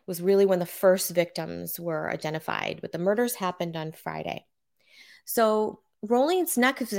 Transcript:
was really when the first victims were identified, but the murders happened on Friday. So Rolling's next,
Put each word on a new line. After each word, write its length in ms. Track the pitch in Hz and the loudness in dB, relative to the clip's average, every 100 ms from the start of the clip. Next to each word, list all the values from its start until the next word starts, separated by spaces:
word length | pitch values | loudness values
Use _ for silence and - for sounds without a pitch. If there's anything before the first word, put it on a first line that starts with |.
| - | -10
was 140 | 170 | -2
really 240 | 180 196 196 | 4 6 6
when 140 | 180 | 4
the 60 | 175 | 0
first 460 | - 190 190 - | 2 4 4 2
victims 640 | 175 170 - 160 170 175 - | 0 -2 -2 -8 -6 -8 -8
were 320 | 170 156 160 | -6 -4 -4
identified, 680 | 160 156 156 - - 50 - | -4 -4 -6 -4 -4 -4 -6
but 120 | - | -8
the 60 | 165 | -2
murders 360 | 185 208 240 - | 0 0 0 -2
happened 400 | 185 180 170 160 | -6 -4 -6 -6
on 160 | 160 | -8
Friday. 540 | - - 156 - - _ _ _ _ _ _ - - - | -10 -10 -8 -8 -10 _ _ _ _ _ _ -20 -20 -6
So 560 | - 220 214 214 208 _ - | 2 2 2 0 -6 _ -10
Rolling's 560 | 208 240 294 370 330 240 | 0 2 4 2 2 2
next, 360 | 254 269 233 | 2 0 -4